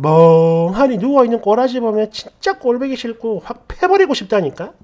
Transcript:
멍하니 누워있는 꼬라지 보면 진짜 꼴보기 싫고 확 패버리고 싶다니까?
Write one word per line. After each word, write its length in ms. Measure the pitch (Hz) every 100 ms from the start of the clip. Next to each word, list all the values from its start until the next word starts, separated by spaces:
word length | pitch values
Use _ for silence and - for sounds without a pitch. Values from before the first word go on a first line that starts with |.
멍하니 960 | 147 160 165 165 165 165 170 208 269 208
누워있는 460 | 254 277 233 226
꼬라지 360 | 202 226 254 247
보면 320 | 226 214 214
진짜 480 | - - - 392 392
꼴보기 380 | 254 240 269 247
싫고 460 | 233 226 226 196
확 240 | - - -
패버리고 460 | - 359 392 330
싶다니까? 580 | - 190 208 147 - 185 -